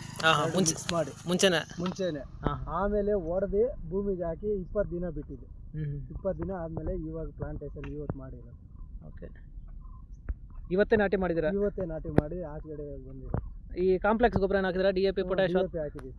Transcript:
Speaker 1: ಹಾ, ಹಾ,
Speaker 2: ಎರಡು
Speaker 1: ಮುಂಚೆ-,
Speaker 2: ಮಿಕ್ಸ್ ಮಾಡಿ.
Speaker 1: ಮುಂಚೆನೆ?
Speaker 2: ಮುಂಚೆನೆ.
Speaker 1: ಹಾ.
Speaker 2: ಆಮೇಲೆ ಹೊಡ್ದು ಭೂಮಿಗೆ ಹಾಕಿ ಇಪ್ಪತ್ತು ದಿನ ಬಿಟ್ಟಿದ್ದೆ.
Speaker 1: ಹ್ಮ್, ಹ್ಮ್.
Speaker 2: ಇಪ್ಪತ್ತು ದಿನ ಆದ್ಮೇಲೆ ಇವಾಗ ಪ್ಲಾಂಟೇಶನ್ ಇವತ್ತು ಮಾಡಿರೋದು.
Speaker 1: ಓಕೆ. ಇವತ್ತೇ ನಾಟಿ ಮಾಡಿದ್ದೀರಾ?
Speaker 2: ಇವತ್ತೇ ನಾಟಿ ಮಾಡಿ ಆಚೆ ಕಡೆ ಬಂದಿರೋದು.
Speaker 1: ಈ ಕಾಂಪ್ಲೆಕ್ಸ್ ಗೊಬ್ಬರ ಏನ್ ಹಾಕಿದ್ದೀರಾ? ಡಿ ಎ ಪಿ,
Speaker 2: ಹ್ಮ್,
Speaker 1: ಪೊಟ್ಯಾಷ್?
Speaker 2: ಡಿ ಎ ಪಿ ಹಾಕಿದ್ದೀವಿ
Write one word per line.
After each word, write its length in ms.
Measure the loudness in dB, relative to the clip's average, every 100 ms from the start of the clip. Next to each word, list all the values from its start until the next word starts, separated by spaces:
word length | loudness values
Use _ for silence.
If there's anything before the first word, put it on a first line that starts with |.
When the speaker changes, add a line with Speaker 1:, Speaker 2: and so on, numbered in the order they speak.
| -12 4
Speaker 1:
ಹಾ, 100 | 6
ಹಾ, 100 | 6
Speaker 2:
ಎರಡು 120 | 4
Speaker 1:
ಮುಂಚೆ-, 200 | 4 4
Speaker 2:
ಮಿಕ್ಸ್ 180 | 2 -2
ಮಾಡಿ. 180 | 0 0 -4 0
Speaker 1:
ಮುಂಚೆನೆ? 540 | 6 6 6 0 -4
Speaker 2:
ಮುಂಚೆನೆ. 400 | -4 -2 -2 -2
Speaker 1:
ಹಾ. 440 | -8 -4 -2 -2 -2
Speaker 2:
ಆಮೇಲೆ 440 | 0 2 2 2
ಹೊಡ್ದು 760 | 0 0 -2 0 2 2 0 -4
ಭೂಮಿಗೆ 360 | -2 0 0
ಹಾಕಿ 360 | -2 -4 -2 -2
ಇಪ್ಪತ್ತು 300 | -2 -2 -2
ದಿನ 180 | -2 -4
ಬಿಟ್ಟಿದ್ದೆ. 380 | -6 -8 -12 -12
Speaker 1:
ಹ್ಮ್, 380 | -14 -10 -6
ಹ್ಮ್. 260 | -4 -6 -8
Speaker 2:
ಇಪ್ಪತ್ತು 320 | -4 -4 -2
ದಿನ 100 | -4
ಆದ್ಮೇಲೆ 560 | -4 -4 -4 -4 -4 -4
ಇವಾಗ 220 | -6 -8
ಪ್ಲಾಂಟೇಶನ್ 640 | -6 -6 -6 -8 -8 -8
ಇವತ್ತು 260 | -8 -6 -8
ಮಾಡಿರೋದು. 880 | -8 -14 -16 -18 -18 -16 -14 -14 -14
Speaker 1:
ಓಕೆ. 200 | -14 -16 -16 -16 -16 -14 -14 -14 -16 -16 -14 -8 -8 -8 -12 0
ಇವತ್ತೇ 260 | 2 6 6
ನಾಟಿ 200 | 4 4
ಮಾಡಿದ್ದೀರಾ? 340 | 2 2 2
Speaker 2:
ಇವತ್ತೇ 340 | 2 0 0
ನಾಟಿ 240 | -4 -4 4
ಮಾಡಿ 340 | 4 4 -6
ಆಚೆ 340 | -6 -8 -8 -8
ಕಡೆ 320 | -8 -8 -10
ಬಂದಿರೋದು. 520 | -10 -4 -4 -4 -12 -10 0
Speaker 1:
ಈ 220 | 4 4
ಕಾಂಪ್ಲೆಕ್ಸ್ 420 | 6 6 6 6
ಗೊಬ್ಬರ 160 | 4 4
ಏನ್ 80 |
ಹಾಕಿದ್ದೀರಾ? 260 | 4 4 4
ಡಿ 100 | 4
ಎ 100 | 4
ಪಿ, 100 | 2
Speaker 2:
ಹ್ಮ್, 100 | 0
Speaker 1:
ಪೊಟ್ಯಾಷ್? 220 | 4 4
Speaker 2:
ಡಿ 120 | 4
ಎ 20 | 2
ಪಿ 120 | 0
ಹಾಕಿದ್ದೀವಿ 340 | -4 -6 -10